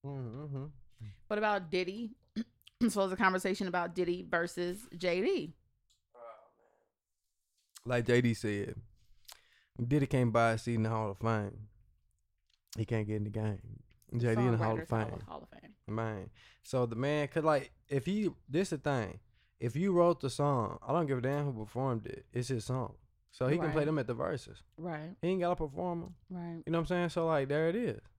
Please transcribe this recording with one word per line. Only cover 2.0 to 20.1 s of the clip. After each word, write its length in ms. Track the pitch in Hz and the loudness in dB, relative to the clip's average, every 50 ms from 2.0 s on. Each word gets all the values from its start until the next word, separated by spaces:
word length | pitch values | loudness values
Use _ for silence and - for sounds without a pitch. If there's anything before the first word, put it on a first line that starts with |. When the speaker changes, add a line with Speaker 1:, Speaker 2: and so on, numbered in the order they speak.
| 240 214 226 _ _ _ _ | -8 -10 -10 _ _ _ _
Speaker 2:
<clears throat> 540 | 214 233 _ _ _ _ - _ _ 240 226 | -8 -8 _ _ _ _ -20 _ _ 0 2
So 140 | - 208 196 | 4 2 2
it's 100 | 190 185 | 2 2
a 20 | |
conversation 520 | 185 202 190 185 185 - 196 190 - 196 | 4 4 6 6 4 2 0 0 0 -2
about 260 | 185 175 180 175 175 165 | -2 0 0 -2 -2 0
Diddy 320 | 180 180 170 175 180 180 | 0 0 0 0 -2 -2
versus 520 | 165 - 170 170 170 - 180 175 175 180 208 233 - - | -2 0 0 0 0 -2 -2 -2 -2 -4 -6 -10 -14 -10
J 240 | 170 175 180 170 185 | -2 0 0 2 2
D. 320 | 208 359 392 320 151 165 - _ _ _ _ _ _ _ _ _ _ _ _ | 2 2 0 0 -2 -6 -12 _ _ _ _ _ _ _ _ _ _ _ _
Speaker 1:
Oh, 40 | 123 117 117 110 - - - _ _ _ _ _ _ _ _ _ _ _ _ _ _ _ _ _ _ _ _ _ _ _ _ _ - _ | -20 -18 -18 -18 -20 -20 -20 _ _ _ _ _ _ _ _ _ _ _ _ _ _ _ _ _ _ _ _ _ _ _ _ _ -14 _
man. 100 | 117 123 | 0 0
Like 80 | 123 117 | 0 4
J 140 | 120 120 123 | 6 6 6
D 120 | 123 120 113 | 6 6 2
said, 400 | - - 107 104 101 101 - - - - - - _ _ _ - - - - - - _ _ _ _ _ _ _ - 120 | 2 0 -2 0 0 -2 -4 -6 -10 -14 -16 -20 _ _ _ -20 -20 -20 -20 -20 -20 _ _ _ _ _ _ _ -6 -2
Diddy 200 | 120 143 151 139 | 2 2 2 2
can't 260 | 131 - 131 123 117 107 | 4 4 4 4 4 6
buy 200 | 117 117 113 113 | 6 6 6 4
a 40 | |
seat 160 | 113 - 120 117 | 2 0 0 2
in 80 | 110 110 | 2 2
the 60 | 110 | 2
Hall 220 | 113 110 110 104 | 2 0 0 -2
of 80 | 98 - | -4 -2
Fame. 480 | 117 113 113 107 104 98 - 101 107 104 - - - _ _ _ _ _ _ _ _ _ _ _ _ _ _ _ _ _ - | 0 0 0 0 0 -4 -8 -12 -16 -18 -20 -20 -20 _ _ _ _ _ _ _ _ _ _ _ _ _ _ _ _ _ -6
He 100 | - 110 | -6 -2
can't 200 | - 117 110 107 | 0 0 -2 0
get 120 | 104 107 | 0 -2
in 60 | 107 104 | -2 -2
the 40 | 104 | -4
game. 300 | 101 110 110 107 104 92 - 110 104 - - _ - _ _ - - | -4 -4 -2 -2 -4 -6 -10 -14 -16 -16 -18 _ -20 _ _ -6 -4
J 160 | 117 120 120 113 | 0 2 2 4
D 80 | 113 | 4
in 100 | 120 127 | 4 4
the 60 | 117 | 4
Hall 220 | 113 113 110 110 110 | 4 2 0 0 -2
of 80 | - | -2
Speaker 2:
Songwriters 20 | - | -2
Hall 120 | 117 113 110 | 0 0 0
of, 60 | - | -2
Speaker 1:
Fame. 100 | - - - | -4 -8 -10
Speaker 2:
Hall 200 | - 82 76 80 - | -12 -14 -14 -14 -16
of 80 | - - | -20 -20
Fame. 360 | - - 208 _ _ - 107 | -20 -20 -20 _ _ -6 -6
Speaker 1:
Man. 340 | 110 113 110 107 98 92 - - - - - - _ _ | -4 -4 -4 -6 -8 -10 -12 -16 -20 -20 -20 -20 _ _
So 240 | - - 127 123 | -4 0 0 0
the 80 | 117 113 | 0 0
man 320 | 113 131 143 147 151 147 | -2 0 0 0 0 -2
could, 160 | 139 - 165 151 | -2 -2 0 2
like, 280 | 160 151 139 135 - - _ _ | 4 2 2 0 -4 -16 _ _
if 180 | _ 143 135 123 | _ -2 -2 0
he, 220 | 170 196 214 214 175 - - _ - | 0 0 0 0 -2 -2 -6 _ -2
this 220 | 131 165 196 - | 0 0 0 0
the 60 | 165 143 | -2 -4
thing. 400 | - 147 139 127 107 95 82 - _ _ _ _ _ _ _ _ | 0 0 0 0 0 -2 -6 -12 _ _ _ _ _ _ _ _
If 160 | - 120 120 | -4 -2 0
you 160 | 147 180 202 | 2 2 4
wrote 300 | 185 175 170 175 | 6 6 6 6